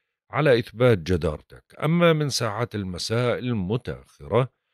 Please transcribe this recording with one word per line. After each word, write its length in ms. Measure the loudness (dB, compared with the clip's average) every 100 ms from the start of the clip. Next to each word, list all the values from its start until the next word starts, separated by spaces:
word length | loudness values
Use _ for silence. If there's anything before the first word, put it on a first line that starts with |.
| _ _ _
على 280 | -2 4 2
إثبات 400 | 2 2 4 4
جدارتك. 680 | 2 0 0 -4 _ -20 _ -6
أما 300 | -2 2 4
من 160 | 2 0
ساعات 460 | -4 -4 -4 -6
المساء 640 | -4 -6 -6 -4 -2 0 -2
المتأخرة، 1120 | -2 -4 -2 -4 -6 -12 -14 -18 -2 0 0 _ _